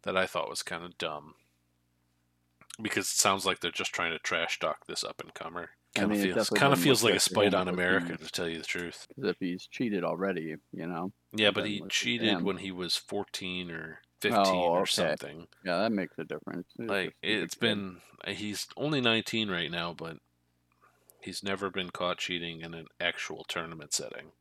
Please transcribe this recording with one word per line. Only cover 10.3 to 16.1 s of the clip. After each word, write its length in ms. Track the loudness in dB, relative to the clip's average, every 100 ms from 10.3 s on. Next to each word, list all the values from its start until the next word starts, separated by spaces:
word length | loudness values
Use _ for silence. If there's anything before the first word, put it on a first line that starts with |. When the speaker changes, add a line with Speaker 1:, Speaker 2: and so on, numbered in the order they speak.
| -2 -4 -8 _
Speaker 2:
you 140 | -8 -6
know, 260 | -4 -6 _ _
Speaker 1:
Yeah, 160 | 6 6
Speaker 2:
it 60 |
Speaker 1:
but 100 | 6
Speaker 2:
doesn't 60 | 0
Speaker 1:
he 100 | -4
Speaker 2:
look 20 |
good 60 | -2
for 0 |
Speaker 1:
cheated 360 | 0 0 2 4 4
Speaker 2:
him. 60 |
Speaker 1:
when 120 | 2 0
he 140 | -4
was 240 | -6 -2 -2
fourteen 760 | -2 -6 -4 -6 -6 -6 -6
or 300 | -8 -10 -14 _ _
fifteen 200 | 2 6
Speaker 2:
Oh, 180 | 6 6
Speaker 1:
or 160 | 4 4
Speaker 2:
okay. 100 | 4
Speaker 1:
something. 580 | 2 0 0 -6 -12 -18 _
Speaker 2:
Yeah, 140 | -2 0
that 140 | 2
makes 260 | 0 -2